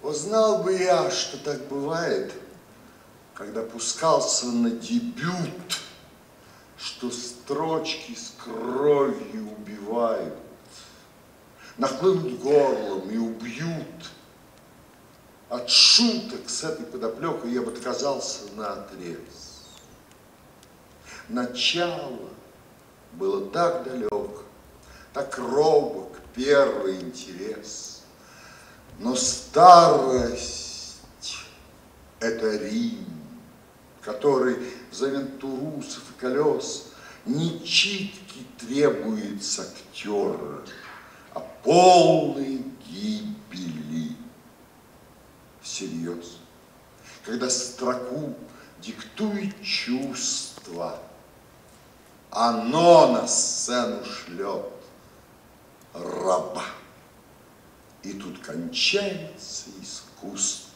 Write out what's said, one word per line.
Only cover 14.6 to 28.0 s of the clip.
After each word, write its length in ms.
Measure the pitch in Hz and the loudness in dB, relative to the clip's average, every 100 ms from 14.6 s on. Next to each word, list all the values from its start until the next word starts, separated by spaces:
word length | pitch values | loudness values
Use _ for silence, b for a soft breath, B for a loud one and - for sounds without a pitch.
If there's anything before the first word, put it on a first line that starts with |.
| - - - - - - - - - | -20 -20 -20 -20 -20 -20 -20 -20 -10
От 220 | 120 - | -8 2
шуток 800 | - - - 233 208 - 131 - | 6 8 8 4 2 -6 -10 -8
с 140 | - | -6
этой 200 | 156 - | -6 -8
подоплекой 720 | 123 127 113 123 160 - 120 | -10 -6 -6 -4 -6 -4 -4
я 80 | 123 | -4
бы 100 | 113 | -4
отказался 680 | - 127 123 139 - - - 101 104 | -6 -6 -2 -2 -2 -6 -10 -12 -10
наотрез. 1040 | 104 95 - 95 87 80 - - - - - - - - - - - - - - - - - - B B B | -8 -8 -12 -12 -10 -12 -14 -20 -20 -20 -20 -20 -20 -20 -20 -20 -20 -20 -20 -20 -20 -20 -20 -20 B B B
Начало 1000 | 120 123 - - 170 175 175 139 117 - - - - - - - - - | -4 -4 0 0 0 -2 -2 -8 -10 -14 -18 -20 -20 -20 -20 -20 -20 -20
было 340 | 82 98 98 98 | -4 -2 -2 -2
так 360 | 165 175 - | 2 2 0
далеко, 580 | 127 127 104 104 101 - - - - - B B B | -4 -4 -4 -4 -6 -12 -18 -20 -20 -20 B B B
так 240 | 143 139 127 | -8 -6 -6
робок 800 | 117 135 156 147 139 - - - - | -2 4 6 6 4 -6 -10 -16 -12
первый 680 | 117 135 143 131 - 95 92 | -4 6 6 6 2 -2 -4
интерес. 920 | 87 - 95 87 101 - - - - - | -8 -12 -14 -10 -10 -10 -12 -14 -14 -18